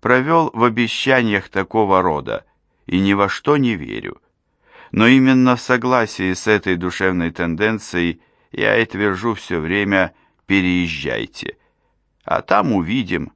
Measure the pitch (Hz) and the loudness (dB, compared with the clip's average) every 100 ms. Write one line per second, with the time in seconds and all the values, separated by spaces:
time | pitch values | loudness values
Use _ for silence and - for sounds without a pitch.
0 | 110 127 135 165 156 113 120 113 117 - | 2 2 4 2 2 2 0 2 -2 -2
1 | - 131 113 101 - 101 95 110 104 95 | 0 2 2 0 -2 -6 -2 0 2 2
2 | 90 76 62 55 - _ _ _ - 92 | 2 -2 -4 -8 -8 _ _ _ -4 0
3 | 98 98 98 - - 147 131 101 65 52 | 2 2 0 -2 0 0 0 -2 -6 -10
4 | 50 50 _ _ _ _ _ - - - | -10 -14 _ _ _ _ _ -20 -8 2
5 | 113 131 131 131 127 123 - 123 123 127 | 6 6 6 4 4 2 0 -2 2 0
6 | 110 - 95 92 - 107 95 90 90 - | 0 -2 -2 -2 0 0 2 -2 -2 -2
7 | 95 90 82 80 85 82 107 110 - 87 | -2 0 -4 -4 -4 -2 -2 -2 -6 -2
8 | 87 82 _ _ _ - 107 107 113 98 | -2 -4 _ _ _ -4 0 0 0 0
9 | 104 92 113 104 - 85 80 98 101 98 | -2 0 -4 -6 -6 -6 -2 -2 0 0
10 | 90 _ _ _ _ 98 90 90 87 78 | 0 _ _ _ _ 0 2 0 -2 -4
11 | 69 57 57 - - - _ _ _ _ | -6 -6 -8 -12 -14 -14 _ _ _ _
12 | _ _ - - - 196 185 104 85 123 | _ _ -4 -4 0 0 2 -2 -2 -4
13 | 101 85 71 | -4 -6 -6